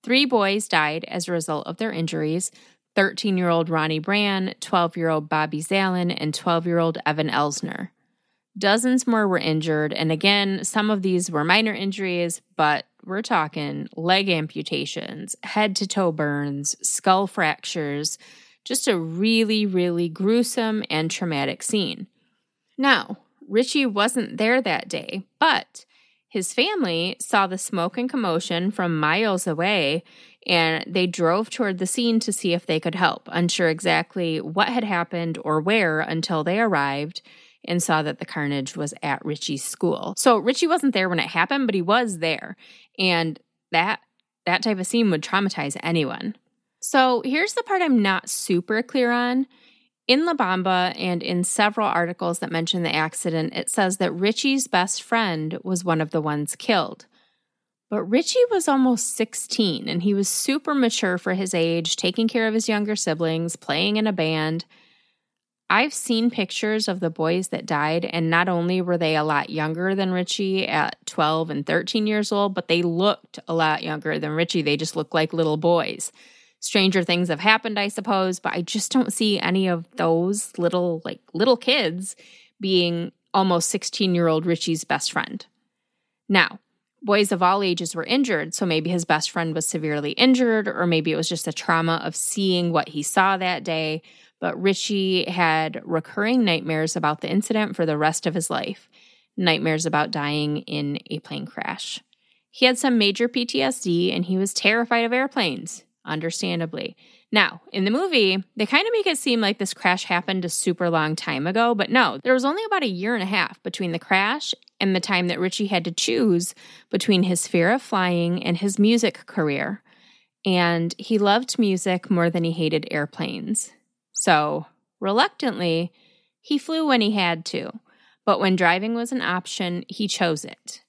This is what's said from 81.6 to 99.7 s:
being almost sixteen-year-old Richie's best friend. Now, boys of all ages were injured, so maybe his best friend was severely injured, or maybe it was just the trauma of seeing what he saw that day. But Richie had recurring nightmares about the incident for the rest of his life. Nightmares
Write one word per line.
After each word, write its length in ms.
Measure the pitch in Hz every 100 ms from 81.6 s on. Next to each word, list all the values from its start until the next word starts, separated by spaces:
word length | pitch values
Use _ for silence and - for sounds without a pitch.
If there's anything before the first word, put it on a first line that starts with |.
| - 277 185 180 190 - - - _ _
being 520 | 196 185 175 170 170 _ _
almost 380 | 196 190 170 -
sixteen-year-old 760 | 196 - - 190 175 165 156
Richie's 400 | 170 165 - 160
best 260 | - 143 -
friend. 340 | - - - - _ _ _ _ _ _ _ -
Now, 300 | 190 160 - _ _ _ _
boys 300 | 214 202 202
of 100 | 190
all 200 | 180 196
ages 320 | 190 175 170
were 100 | 170
injured, 480 | - 262 254 170 160
so 140 | - 185
maybe 240 | 160 160
his 160 | 180 170
best 240 | 156 -
friend 240 | 175 165
was 120 | 156 165
severely 460 | 165 156 147 147
injured, 560 | - 254 254 240 220 208
or 180 | - 175
maybe 260 | 165 160
it 40 | 151
was 140 | 165
just 160 | 170 -
the 60 |
trauma 480 | 156 - 165 165 165
of 100 | 160
seeing 580 | - - - 196 180 175
what 180 | 160 -
he 120 | 147
saw 360 | 147 - 190 190
that 260 | 185 160
day. 380 | 185 160 156 156 - - _ _
But 220 | 170 -
Richie 640 | 190 190 - 202 190 185
had 560 | - 180 165 160 156 -
recurring 600 | - 165 - - 208 254
nightmares 500 | 208 160 143 156 156
about 280 | 170 151 156
the 80 | 160
incident 440 | 196 - 214 214
for 120 | 190 160
the 120 | 151
rest 280 | 156 160 170
of 80 |
his 160 | 165 160
life. 380 | 165 - - _ _ _ _ _ -
Nightmares 500 | 180 156 156